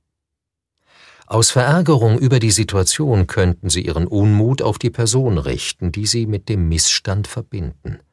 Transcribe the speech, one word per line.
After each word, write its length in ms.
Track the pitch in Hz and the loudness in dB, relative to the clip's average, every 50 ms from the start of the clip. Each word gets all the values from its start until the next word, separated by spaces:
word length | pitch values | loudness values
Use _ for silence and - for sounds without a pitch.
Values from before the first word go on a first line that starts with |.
| _ _ _ _ _ _ _ _ _ _ _ _ _ _ _ _ _ _ _ _ - - - - - | _ _ _ _ _ _ _ _ _ _ _ _ _ _ _ _ _ _ _ _ -20 -20 -20 -20 -10
Aus 260 | - - 110 113 - | -2 0 2 2 2
Verärgerung 680 | - 131 123 127 147 175 180 165 156 127 117 113 110 123 | 2 2 2 2 2 2 4 4 4 4 4 4 4 4
über 200 | 135 127 135 - | 2 2 2 2
die 120 | 110 113 | 2 2
Situation 760 | 101 - 110 - - 98 92 - - - 156 143 120 101 90 - | 2 0 0 0 0 0 0 0 0 -2 0 0 2 2 2 0
könnten 420 | - - 92 90 87 - - 95 | 0 0 0 0 0 -2 -2 -4
Sie 120 | - 92 | -4 -4
Ihren 260 | - - 82 82 85 90 | -4 -4 -2 -2 -2 -2
Unmut 540 | 104 101 101 107 104 104 107 120 135 135 | 0 2 2 4 4 4 2 2 0 0
auf 160 | 156 123 107 - | -2 -2 -2 -2
die 100 | - 120 | -4 -4
Person 480 | - - 117 110 110 131 135 123 101 80 | -2 -2 -2 0 0 0 0 0 0 -2
richten, 540 | - 67 64 64 - - - - - 87 | -2 -4 -6 -6 -6 -8 -8 -6 -6 -6
die 140 | 82 104 104 | -4 -4 -4
Sie 200 | 107 - 117 113 | -2 -2 -2 -2
mit 220 | 107 107 98 - - | -2 -4 -4 -4 -4
dem 220 | 110 101 87 82 | -2 0 0 0
Missstand 580 | 80 90 - - - - - - 95 101 101 - | 0 0 0 0 -2 -2 -2 -4 -4 -4 -4 -6
verbinden. 720 | - - - - - 101 87 - - _ - - 104 - _ _ | -8 -10 -10 -10 -8 -8 -8 -8 -10 _ -10 -12 -12 -12 _ _